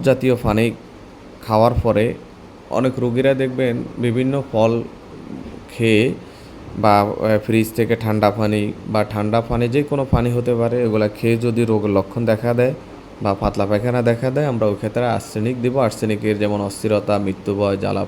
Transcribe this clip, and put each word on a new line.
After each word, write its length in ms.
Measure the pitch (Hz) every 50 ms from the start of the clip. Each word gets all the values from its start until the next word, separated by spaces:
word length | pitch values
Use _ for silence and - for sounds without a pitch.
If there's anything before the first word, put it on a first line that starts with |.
জাতীয় 320 | 120 135 131 131 127 127 123 120
পানি 280 | - 113 104 107 113 117 - - - - - - - - - - - - - - -
খাওয়ার 280 | - 110 110 113 120 120 -
পরে 320 | - 117 104 104 110 120 - - - - - - - - - - - -
অনেক 220 | - 110 131 131 127 -
রোগীরা 360 | 123 123 117 127 131 139 135
দেখবেন 400 | 131 135 131 127 131 131 123 117 123 120 117 - -
বিভিন্ন 440 | 117 120 113 123 127 131 139 139 131 -
ফল 300 | - 110 110 113 117 117 117 - - - - - - - - - - - - - - - - -
খেয়ে 400 | - - 117 113 110 104 117 139 180 - - - - - - - - - - - - -
বা, 160 | 110 107 104 104
আহ, 380 | 101 104 - - - 110 107 104 -
ফ্রিজ 240 | - 113 113 110 110 -
থেকে 180 | - 113 110 117
ঠান্ডা 340 | 113 113 110 107 107 107 104
পানি 420 | 98 113 107 104 107 107 104 104 92 87 95 -
বা 160 | 110 107 104
ঠান্ডা 360 | - 107 104 104 107 110 117
পানি, 280 | 117 - 123 117 120 117
যে 140 | 120 143
কোনো 240 | 143 143 143 139 135 131
পানি 200 | - 120 120 120
হতে 240 | 120 123 120 123 120
পারে, 220 | 113 117 117 120 123
এগুলা 260 | 120 113 107 110 107 104
খেয়ে 280 | - - - 113 117
যদি 260 | 113 120 120 110 120 120
রোগের 260 | 110 110 107 101 107
লক্ষণ 320 | 98 98 95 - - 123 117
দেখা 300 | 113 110 107 117 120 120
দেয় 200 | 120 123 131 156 - - - - - - - - -
বা 120 | - 101 98 95
পাতলা 260 | 107 104 - 104 101
পায়খানা 360 | 98 104 104 113 123 120 123
দেখা 280 | 117 117 117 117 123 131
দেয়, 160 | 131 147 151
আমরা 200 | 143 123 113 110
ওই 100 | 107 101 95
ক্ষেত্রে 260 | - 107 - 120 123
আর্সেনিক 560 | 120 110 101 - - - 110 107 120 127 123
দিব। 120 | 117 127 123 139
আর্সেনিকের 600 | 123 107 - - 117 110 107 104 110 107 107 101
যেমন 220 | 107 101 104 101
অস্থিরতা, 540 | 101 98 98 - - 107 104 101 95 - 104 101
মৃত্যু 340 | 101 95 92 - - 107 101
ভয়, 220 | 101 101 98 98
জ্বালা 280 | 98 98 98 98 98 98